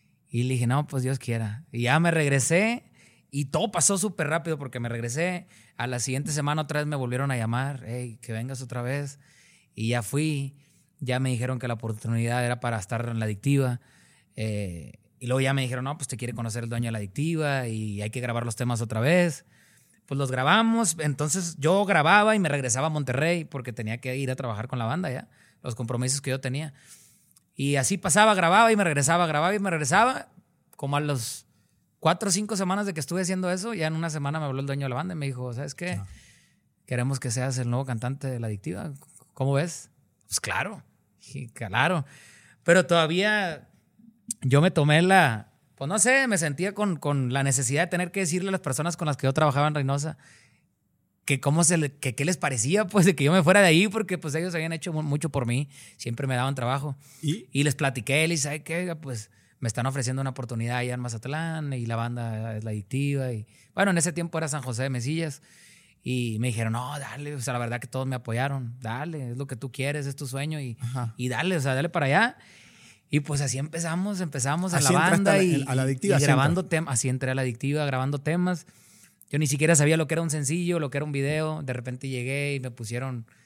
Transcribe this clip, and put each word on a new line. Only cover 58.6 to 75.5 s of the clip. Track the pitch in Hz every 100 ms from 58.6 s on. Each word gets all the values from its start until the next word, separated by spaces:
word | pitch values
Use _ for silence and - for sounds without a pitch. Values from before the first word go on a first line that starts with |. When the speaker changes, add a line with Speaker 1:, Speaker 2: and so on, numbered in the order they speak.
Speaker 1:
qué? | 147 165
Oiga, | 180 160
pues, | 139 117 - _ _ _
me | 117
están | 117 127
ofreciendo | 135 123 131
una | 135
oportunidad | 127 120 117 117 123
allá | 123
en | 123
Mazatlán | 123 113 127 151 165 160 147
y | 127 117
la |
banda | 113 117 120 117 110 113 107
es |
La | 110
Adictiva", | 107 95 131 143 139 131
y, | 113 107 _ _
bueno, | - 196
en | 170
ese | 170
tiempo | 160 170 165
era | 156
San | 143
José | 127 117
de | 135
Mesillas, | 127 120 160 160 143 _ - - - _ _
y | 123 127 120 110
me | 123
dijeron, | 113 113
"No, | 117 127 147
dale", | 135 127 147 143
o |
sea, | 123
la | 123
verdad | 117 120
que | 120
todos | 131 131
me | 127
apoyaron, | 120 113 139 139 120 123
"Dale, | 117 120 160 156 123
es | 120
lo | 139
que |
tú | 117 131
quieres, | 127 135 147 139
es | 139
tu | 135
sueño, | 135 151 156
y, | 131 113
Speaker 2:
Ajá. | 120 127 117 113
Speaker 1:
y | 127
dale, | 120 175 175
o |
sea, | 135 131
dale | 165
para | 170 135
allá". | 160 233 - - - - - - - _
Y, | 151
pues, | 143 143
así | 139 131
empezamos, | 151 165 165 170 202 190
empezamos | 175 143 131 156 185
a | 170
Speaker 2:
Así | 143
Speaker 1:
la | -
Speaker 2:
entraste | 170
Speaker 1:
banda | - 196
Speaker 2:
a | 196
la, |
Speaker 1:
y, | 185